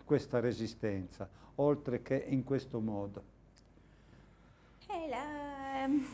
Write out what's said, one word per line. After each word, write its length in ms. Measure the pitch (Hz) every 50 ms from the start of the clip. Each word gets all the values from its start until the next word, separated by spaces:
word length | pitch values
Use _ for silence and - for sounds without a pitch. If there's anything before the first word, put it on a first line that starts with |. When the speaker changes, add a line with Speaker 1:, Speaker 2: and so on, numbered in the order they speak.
| -
Speaker 1:
questa 340 | - 147 135 143 - - 120
resistenza, 880 | 113 123 107 104 113 110 - - - 107 98 98 90 85 - - 98 - - - - - -
oltre 480 | - 143 147 147 139 143 135 123 120 -
che 200 | - 135 135 - -
in 160 | 139 131 120
questo 360 | - 135 131 131 - - 117
modo? 440 | 110 110 104 101 101 101 98 101 - - - - - - - - - - - - - - - - - - - - - - - - - - - - - - - - - -
Speaker 2:
Eh, 160 | - 339 320 302
la, 760 | 240 240 285 302 302 294 285 285 277 269 269 269 269 269 269
ehm, 200 | 269 285 294 262 -